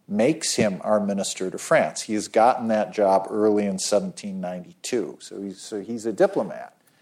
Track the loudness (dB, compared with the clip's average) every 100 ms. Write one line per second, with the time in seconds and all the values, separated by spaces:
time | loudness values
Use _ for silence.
0 | -6 2 2 2 -2 0 0 0 0 2
1 | 2 -2 -4 -4 -6 -6 2 2 2 -2
2 | -4 -4 0 4 6 4 2 0 0 2
3 | 4 4 2 2 4 4 0 -2 0 0
4 | 0 -6 -10 -8 -8 -8 -12 -14 -4 -4
5 | -4 -8 -14 -10 -10 -12 -10 -8 -6 -6
6 | -4 2 2 2 -6 -8 -14 _ _ _